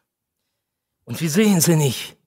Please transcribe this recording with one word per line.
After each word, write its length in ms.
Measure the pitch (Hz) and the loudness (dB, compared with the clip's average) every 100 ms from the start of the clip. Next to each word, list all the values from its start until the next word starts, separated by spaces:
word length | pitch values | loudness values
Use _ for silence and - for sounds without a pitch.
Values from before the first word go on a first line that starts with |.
| _ _ _ _ _ _ _ _ _ _ - | _ _ _ _ _ _ _ _ _ _ -14
Und 160 | 120 | -8
wir 80 | 165 | -4
sehen 320 | 160 214 185 | 0 2 2
sie 140 | 160 156 | 2 2
nicht, 420 | 143 - - - | 0 -4 -12 -18